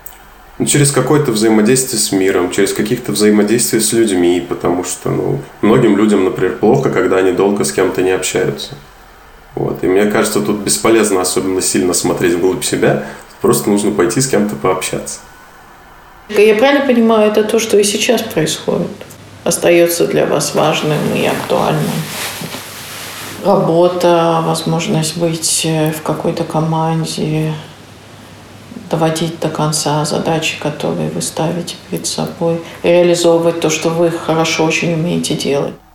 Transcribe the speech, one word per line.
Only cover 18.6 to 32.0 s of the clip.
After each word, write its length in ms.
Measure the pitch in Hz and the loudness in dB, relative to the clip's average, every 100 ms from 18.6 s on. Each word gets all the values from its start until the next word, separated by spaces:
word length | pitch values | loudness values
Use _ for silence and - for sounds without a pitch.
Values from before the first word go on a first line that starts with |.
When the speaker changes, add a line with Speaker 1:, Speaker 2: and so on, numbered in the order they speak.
| - - 180 - - - - - | -4 -4 -4 -10 -18 -20 -20 -8
Speaker 2:
Остается 640 | - - 170 175 170 - 160 | -4 0 4 4 4 2 0
для 180 | 151 135 | 0 0
вас 300 | 147 156 147 | 0 -2 0
важным 420 | 151 - 151 151 151 - | 0 0 -2 -2 0 -2
и 100 | 143 | -2
актуальным? 580 | 127 - 131 - 156 - 160 156 - - - - - - - - - - - - - | -2 -2 -2 0 -2 -2 -4 -6 -8 -10 -10 -12 -12 -14 -16 -16 -14 -14 -14 -14 -4
Работа, 1000 | 180 180 - 165 175 180 175 170 165 165 160 | 0 2 2 4 4 4 2 4 2 0 0
возможность 720 | 160 160 165 170 160 156 170 | -2 -2 -2 0 -2 -2 -2
быть, 460 | 170 160 - - 165 | -2 -2 -2 -2 0
э, 260 | 160 156 | 0 0
в 100 | 156 | -2
какой-то 440 | - 156 170 165 165 | -6 -4 -2 -4 -2
команде, 1080 | 156 160 160 160 160 156 - 156 156 156 156 - - - - - - - - - - - - - | -2 0 0 0 -2 -2 -4 -2 -2 -2 -4 -10 -18 -20 -20 -20 -20 -20 -20 -20 -20 -18 -14 -6
доводить 500 | 165 160 160 165 - | -2 0 0 -4 -4
до 100 | 160 | -6
конца 560 | 156 151 156 147 151 156 | -2 -2 -2 -2 -2 0
задачи, 520 | 151 165 160 156 - | -2 -2 -2 -2 -4
которые 480 | 151 151 165 170 156 | -6 -4 -4 -4 -4
вы 120 | 170 | -6
ставите 540 | - - 160 170 - - - | -6 -4 -4 -4 -8 -12 -8
перед 160 | 170 | -8